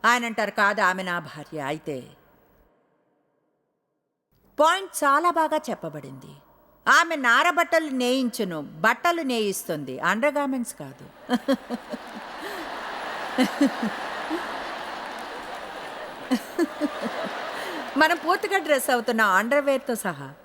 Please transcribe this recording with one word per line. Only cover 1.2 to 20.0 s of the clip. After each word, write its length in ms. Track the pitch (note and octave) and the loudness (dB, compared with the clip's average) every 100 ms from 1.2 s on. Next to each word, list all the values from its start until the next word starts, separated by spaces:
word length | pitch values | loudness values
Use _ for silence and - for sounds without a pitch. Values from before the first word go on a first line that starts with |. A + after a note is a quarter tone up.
| D3 D#3 C#3+ D#3 | -6 -14 -10 -6
అయితే 440 | C3+ D#3 D#3+ C3+ B2 - _ _ _ _ _ _ _ _ _ _ _ _ _ _ _ _ _ _ _ _ _ _ _ - | -4 -4 -4 -8 -10 -20 _ _ _ _ _ _ _ _ _ _ _ _ _ _ _ _ _ _ _ _ _ _ _ 4
పాయింట్ 300 | D#4 F#4 F#4+ - | 6 6 -2 0
చాలా 340 | D4 C#4 F4 | 4 6 4
బాగా 300 | E4 D#4 D#4 D4+ | 2 2 0 -2
చెప్పబడింది. 600 | G3+ D#3+ D3 C#3 C3+ D3 C#3+ _ _ _ _ - | -6 -6 -10 -12 -16 -18 -20 _ _ _ _ 6
ఆమె 280 | C#4+ E4 D#4 | 6 6 2
నారబట్టలు 760 | B3+ B3 E4+ E4 E4 E4 D#4 | 4 6 6 4 4 2 2
నేయించును, 720 | C4 B3 C4 B3 - G3 D#3+ | 0 2 2 0 -2 -4 -4
బట్టలు 600 | C#3 D#3 G#3+ B3 F4 E4+ | -8 2 2 4 2 2
నేయిస్తుంది, 760 | C#4+ A#3 G#3 F#3 - D#3 C3 C3 | 0 0 0 -2 -4 -6 -4 -2
అండర్‌గార్మెంట్స్ 760 | E3 G#3 D4 C#4+ C#4+ C4 A#3 | 0 2 2 2 0 -2 -4
కాదు. 640 | - C#3 C3+ - - - B3 - C4+ - A#3+ - - - - - - F#4 G4 - - - - - - - - B3 - C#4+ - A3 - - - - E4+ - - - - - - - - - - - - - - - - - - - B3+ - - E4 - D4+ - - - - - - - - E4 B3 C#4 | -8 -12 -14 -20 -18 -2 -2 2 0 0 -10 -8 -12 -10 -14 -12 -12 -10 -10 -8 -8 -8 -8 -8 -8 -6 0 0 4 2 2 -4 -4 -8 -6 -4 -6 -6 -8 -8 -8 -8 -8 -10 -10 -10 -12 -12 -12 -12 -12 -12 -12 -12 -12 -4 -4 -4 -4 -4 -2 -6 -4 -6 -6 -6 -6 -8 -8 -8 -8 -4 2
మనం 220 | D#4 E4 D#4 | 4 4 0
పూర్తిగా 320 | G4+ G4 G4 | 0 2 0
డ్రెస్ 320 | D4+ C#4 C4+ | 2 0 2
అవుతున్నాం, 400 | B3 A#3 A3+ G#3+ | 0 2 2 4
అండర్‌వేర్‌తో 640 | F#3 A3+ C#4+ C#4 C4+ C4 | 4 4 2 4 0 0
సహా. 380 | A3+ | -4